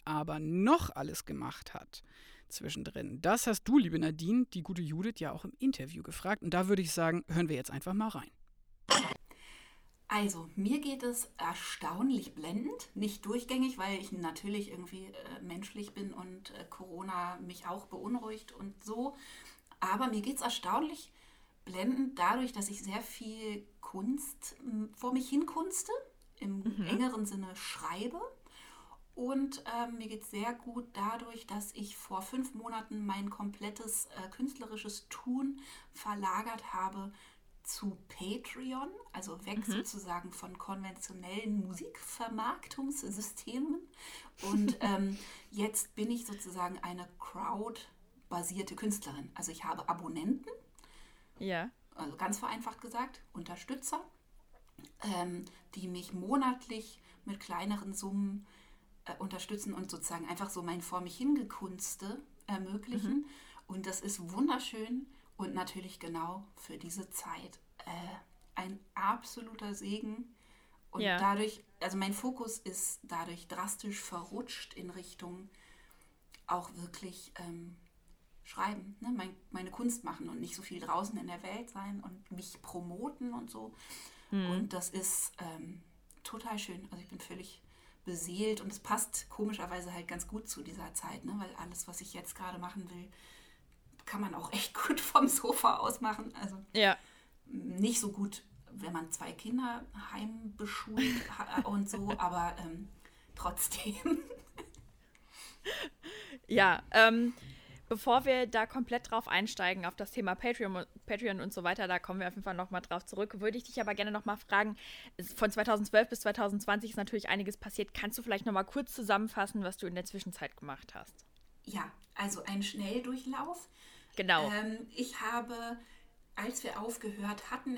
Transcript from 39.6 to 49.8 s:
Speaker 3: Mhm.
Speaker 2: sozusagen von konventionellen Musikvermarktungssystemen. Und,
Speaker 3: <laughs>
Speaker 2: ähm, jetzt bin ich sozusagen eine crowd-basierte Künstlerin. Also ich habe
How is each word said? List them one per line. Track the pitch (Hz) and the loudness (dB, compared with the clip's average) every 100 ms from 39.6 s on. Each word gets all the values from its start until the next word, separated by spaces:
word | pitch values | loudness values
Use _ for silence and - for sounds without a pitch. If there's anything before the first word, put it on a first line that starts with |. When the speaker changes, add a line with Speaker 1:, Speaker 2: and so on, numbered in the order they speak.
| 208 | 0
Speaker 3:
Mhm. | |
Speaker 2:
sozusagen | 208 - 202 190 175 175 | 0 0 -6 -4 -4 -4
von | - 185 190 | -10 -12 -10
konventionellen | - 196 190 180 - 185 180 196 220 208 185 | -6 -4 -6 -8 -10 -10 -6 -4 2 2 2
Musikvermarktungssystemen. | 180 466 - - - 226 214 220 285 - - 269 285 - 202 208 - - 247 302 330 - - - - - - | -2 -8 -8 -10 -4 -4 0 0 -2 -6 -4 -2 -2 -4 -4 -6 -6 -4 0 0 0 -4 -16 -14 -14 -16 -6
Und, | 196 208 208 - | 2 6 6 6
Speaker 3:
<laughs> | |
Speaker 2:
ähm, | 208 196 196 202 - - - | 4 4 4 0 -6 -14 -10
jetzt | 208 202 208 - - | 0 2 2 -2 0
bin | 220 | 0
ich | 240 220 | 0 -2
sozusagen | 202 190 185 180 185 | -8 -6 -2 -2 -2
eine | 180 180 180 - | -4 -6 -8 -10
crowd-basierte | - 190 - 208 220 226 - - - - - 175 175 185 196 - | -10 -4 -2 0 -2 -6 -12 -20 -20 -20 -4 -2 -2 -2 -4 0
Künstlerin. | 214 202 - 139 - - | 0 0 -2 -8 -8 -6
Also | 175 | -4
ich | 160 - | -2 -2
habe | - | -2